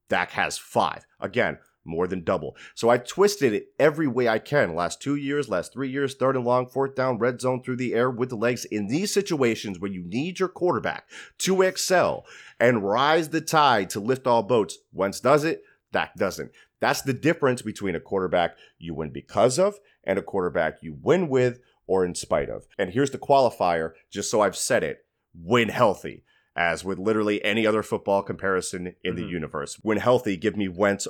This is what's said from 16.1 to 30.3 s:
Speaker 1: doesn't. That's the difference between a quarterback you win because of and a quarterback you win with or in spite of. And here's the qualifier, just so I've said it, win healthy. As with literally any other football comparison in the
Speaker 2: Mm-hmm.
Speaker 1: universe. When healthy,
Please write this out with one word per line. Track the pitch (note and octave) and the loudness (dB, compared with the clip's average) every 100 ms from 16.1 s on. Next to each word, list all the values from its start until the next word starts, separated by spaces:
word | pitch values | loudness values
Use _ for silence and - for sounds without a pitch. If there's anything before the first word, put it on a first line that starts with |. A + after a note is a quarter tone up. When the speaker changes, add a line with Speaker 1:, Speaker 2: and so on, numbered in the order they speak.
| - | -2
Speaker 1:
doesn't. | G2 E2 C2 _ _ - | -2 -2 -10 _ _ -2
That's | A#2 C#3 | 0 0
the | C3+ | -2
difference | A#2+ C#3+ E3 C3+ A#2+ | 0 0 2 2 0
between | A2 - G2 E2 | -4 -6 -4 -4
a | |
quarterback | - G2 F2+ F2+ E2+ - - _ | -2 -2 0 2 2 -2 -20 _
you | E2 | -12
win | D#2+ D#2 | -8 -8
because | C2 - - A#2+ B2+ | -10 -6 2 2 4
of | G3 - _ _ | 0 -2 _ _
and | - F#2+ | -4 -2
a | |
quarterback | - G2 F2+ E2+ D#2+ - | -2 -4 -2 0 -2 -2
you | E2 C#2+ | -12 -6
win | G2 F3 E3+ | 0 2 2
with | C3 B2+ A#2+ _ _ - | 2 2 -2 _ _ -2
or | F#2+ F2+ | 0 0
in | |
spite | E2 - D#2 B1+ | -2 -2 -2 -2
of. | G1+ - - | -8 -10 -6
And | F#2 | -4
here's | G#2+ C#3+ | 0 -2
the | A2+ | -2
qualifier, | - C#3 A#2+ - F#2 E2+ D#2+ - _ | 2 4 4 2 0 0 -2 -8 _
just | G2 - | -8 -2
so | A2+ | 2
I've | G2+ F2 | 2 0
said | - A#2 | -2 0
it, | D#2 - _ _ _ | -2 -6 _ _ _
win | E2+ E2+ A#2+ G#2+ | -12 0 2 2
healthy. | B2+ A2+ F2+ D#2 G1+ _ _ _ - | 4 2 2 -6 -14 _ _ _ -2
As | E2+ D#2+ F2+ | 0 0 -4
with | F2+ | -4
literally | G2 G#2+ G#2+ G#2 | 0 0 2 0
any | G#2 A2 G#2+ | 0 0 2
other | G#2+ | 0
football | G#2 G#2+ - G2 | -2 -4 0 0
comparison | F#2+ F2+ G2 F#2 - F#2 F2+ - | 0 -6 -2 -2 -2 -8 -10 -8
in | F2+ F2 | -6 -6
the | |
Speaker 2:
Mm-hmm. | D#2+ | -6
Speaker 1:
universe. | E2+ D2+ D2 C#2 - | -6 -6 -8 -10 -8
When | G#2 G#2 | -2 0
healthy, | A#2 B2 A2+ | 2 2 2